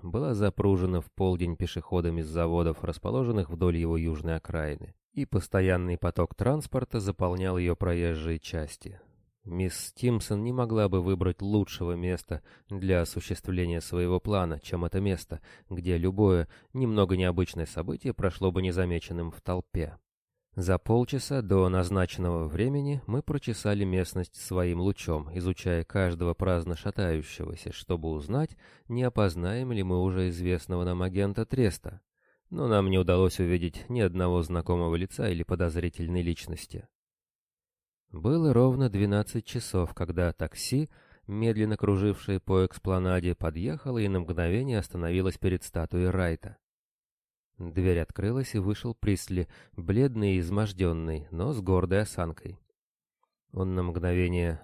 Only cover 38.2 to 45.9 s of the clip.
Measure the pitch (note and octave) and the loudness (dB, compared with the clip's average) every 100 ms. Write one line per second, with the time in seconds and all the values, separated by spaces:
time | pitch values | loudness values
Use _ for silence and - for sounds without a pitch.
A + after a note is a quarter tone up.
38.2 | F#2 E3 D#3+ A#2 B2+ B2+ B2+ G2 G2+ G2+ | 0 2 4 6 6 4 2 2 2 2
39.2 | G#2 A#2 - B2 - F#2 E2+ - E2+ E2 | 0 -4 -6 -8 -2 -2 -2 -2 -4 0
40.2 | F2 - F2+ - - C3 D#3 - _ _ | 0 0 -6 -6 -2 -2 -2 -8 _ _
41.2 | - G2+ A2+ G#2+ G#2+ G#2+ G2+ G2 G#2 G2 | -8 0 0 2 0 2 2 4 2 0
42.2 | - F#2+ - F#2+ F#2 - F#2+ F#2 F#2 F2+ | -2 -4 2 4 4 0 -2 0 2 2
43.2 | F2 F2 E2 D#2+ A2 D#3 C#3 A#2+ G2+ F#2+ | 0 -2 -4 -2 -4 -4 -4 -2 0 0
44.2 | F2 E2+ E2+ G#2 C3+ A2 F#2+ F2 E2+ F2+ | -2 -2 0 0 0 -2 -2 -4 -2 0
45.2 | F#2 - F#2+ F2+ - E2+ E2 | 0 0 0 -2 -4 -6 -2